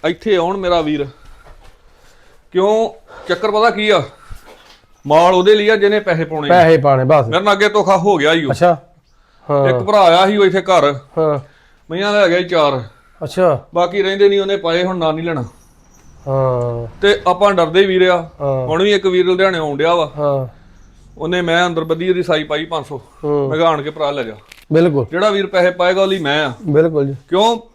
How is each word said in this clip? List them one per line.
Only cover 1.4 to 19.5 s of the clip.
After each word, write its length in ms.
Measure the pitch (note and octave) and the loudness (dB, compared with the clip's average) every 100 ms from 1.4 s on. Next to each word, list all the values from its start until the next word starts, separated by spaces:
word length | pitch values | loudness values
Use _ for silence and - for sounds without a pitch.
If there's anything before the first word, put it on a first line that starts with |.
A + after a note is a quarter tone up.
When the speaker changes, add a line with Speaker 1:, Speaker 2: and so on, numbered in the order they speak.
| - - - _ _ _ _ _ _ _ _ | -20 -20 -20 _ _ _ _ _ _ _ _
Speaker 1:
ਕਿਉਂ? 380 | F3 G3 G#3+ A3+ - _ - - | -2 0 0 -2 -6 _ -20 -6
ਚੱਕਰ 220 | F3 G#3 | -4 -2
ਪਤਾ 180 | G#3+ A#3 | 2 0
ਕੀ 200 | F#3+ G#3+ | 0 0
ਆ? 140 | F#3 A#2 - - - - - - - _ _ C#3+ | 0 -2 -16 -20 -20 -20 -20 -20 -20 _ _ 0
ਮਾਲ 260 | D3+ F3 | 4 4
ਉਹਦੇ 220 | F#3 F#3 G#3+ | 4 4 4
ਲਈ 140 | G#3 | 2
ਆ 60 | A3 | 2
ਜਿਹਨੇ 240 | G3+ G#3 | 2 0
ਪੈਸੇ 260 | G3+ E3 D#3 | -2 -4 -4
ਪਾਉਣੇ 240 | D#3+ C#3+ | -6 2
ਆ। 20 | |
Speaker 2:
ਪੈਸੇ 260 | F3+ E3 D#3+ | 4 6 4
ਪਾਉਣੇ 260 | C#3 C3+ | 4 2
ਬਸ। 240 | C3 D3+ A#2 | 4 2 2
Speaker 1:
ਮੇਰੇ 160 | E3+ | 0
ਨਾਲ 100 | G#3 | 0
ਅੱਗੇ 160 | G3 G#3 | 2 2
ਧੋਖਾ 280 | G#3 F#3 F#3+ | 0 2 2
ਹੋ 200 | F#3+ F3+ | 2 2
ਗਿਆ 160 | D3 | 2
ਈ 100 | E3 | 0
ਉਹ। 80 | C#3 | -2
Speaker 2:
ਅੱਛਾ। 260 | A#2 F3 E3 _ _ _ _ _ _ - | 0 2 0 _ _ _ _ _ _ -4
ਹਾਂ। 180 | C#3+ C3+ | 0 2
Speaker 1:
ਇੱਕ 100 | B2+ | 0
ਭਰਾ 240 | D3+ G#3 | 0 4
ਆਇਆ 240 | F3+ E3+ F#3+ | 4 4 2
ਸੀ 120 | G#3 | 2
ਉਹ 80 | G3 | 2
ਇੱਥੇ 160 | F#3+ | 0
ਘਰ। 340 | F#3 F3+ C#3+ C3+ - - | 0 2 2 -2 -8 -2
Speaker 2:
ਹਾਂ। 220 | D#3 C#3+ - _ _ _ - | -2 -2 -8 _ _ _ -12
Speaker 1:
ਮਈਆਂ 220 | E3+ G3+ | -6 -2
ਲੈ 160 | G#3 F#3 | 2 2
ਗਿਆ 80 | F3+ | 2
ਸੀ 60 | |
ਚਾਰ। 400 | E3+ E3+ D3 C3 A2 _ _ _ | 0 0 0 0 -8 _ _ _
Speaker 2:
ਅੱਛਾ। 420 | C#3 - F3+ C3 - | -10 0 0 0 -4
Speaker 1:
ਬਾਕੀ 280 | E3+ F3 G3 | -4 -2 -2
ਰਹਿੰਦੇ 280 | F#3+ G3 G3+ | -4 2 2
ਨਹੀਂ, 120 | G3+ | 2
ਉਹਨੇ 160 | G3 G3 | -2 -4
ਪਾਏ, 260 | E3+ E3+ | -2 -2
ਹੁਣ 140 | F3+ F#3 | -2 -2
ਨਾਂ 160 | D#3+ | -2
ਨਹੀਂ 120 | D#3 E3+ | -2 -6
ਲੈਣਾ। 180 | D#3 A2 - _ _ _ _ - - C#3 | -6 -8 -14 _ _ _ _ -20 -16 -6
Speaker 2:
ਹਾਂ। 680 | C3+ C3 B2 A#2+ A#2 A#2 - | -2 -2 -2 -4 -6 -12 -2
Speaker 1:
ਤੇ 200 | G3+ G3+ F3+ | 0 0 0
ਆਪਾਂ 260 | F3+ G3+ | 0 0
ਡਰਦੇ 320 | F#3+ D#3+ F3 G3+ | 2 0 2 2
ਵੀਰ 160 | F#3 | 2
ਆ। 160 | F#3 F3+ E3 - | 2 0 -4 -8
Speaker 2:
ਹਾਂ। 260 | C#3+ C3 B2+ | -4 -4 -2
Speaker 1:
ਹੁਣ 160 | D#3+ | 0
ਵੀ 100 | G3+ | 0
ਇੱਕ 140 | G3+ F#3+ | 0 0
ਵੀਰ 180 | F3+ F3+ | 0 0
ਲੁਧਿਆਣੇ 320 | F3+ F#3+ | 0 0